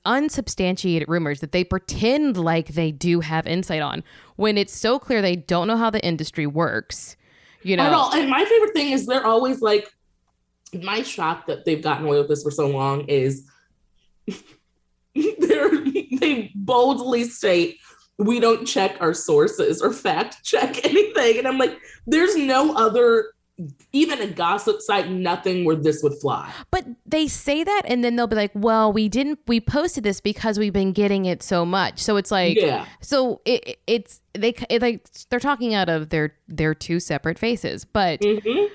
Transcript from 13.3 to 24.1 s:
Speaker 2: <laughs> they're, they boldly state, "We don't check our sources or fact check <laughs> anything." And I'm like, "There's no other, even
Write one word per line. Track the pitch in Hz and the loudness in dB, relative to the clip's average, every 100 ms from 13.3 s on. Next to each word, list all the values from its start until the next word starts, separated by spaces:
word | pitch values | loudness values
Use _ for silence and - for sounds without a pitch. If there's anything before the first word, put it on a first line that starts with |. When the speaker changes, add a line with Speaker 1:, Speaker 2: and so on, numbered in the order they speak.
| 135 - _ _ _ _ _ _ _ - | -2 -10 _ _ _ _ _ _ _ -14
Speaker 2:
<laughs> | - - _ _ _ _ _ _ - | -14 -16 _ _ _ _ _ _ -4
they're, | 320 440 - 302 554 302 277 381 - 262 | -2 0 2 2 4 2 0 -4 -4 -2
they | 320 262 202 202 | 0 -2 -4 -6
boldly | 196 247 254 269 247 240 | 0 4 4 2 0 -2
state, | 240 - 202 175 170 - - - _ - | -2 -2 2 2 2 -4 -20 -20 _ -2
"We | 208 240 | 0 2
don't | 233 226 - | 4 2 0
check | - 190 - | 0 0 0
our | 170 | -2
sources | 170 - 147 156 - 165 165 | 0 2 4 4 2 0 0
or | 214 | -2
fact | - - 160 220 - | -2 -2 -2 -4 -8
check | - 427 277 - - | -2 0 0 -2 2
<laughs> | |
anything." | 349 427 320 240 226 | 2 2 2 2 4
And | 262 | 2
I'm | 262 | 2
like, | 254 - - - - | 0 -2 -14 -16 0
"There's | 302 370 359 | 2 4 2
no | 269 262 311 302 | 2 4 2 2
other, | 220 226 240 226 214 - _ - 160 - _ | 2 4 4 4 0 -8 _ -16 -16 -16 _
even | 269 330 | 2 2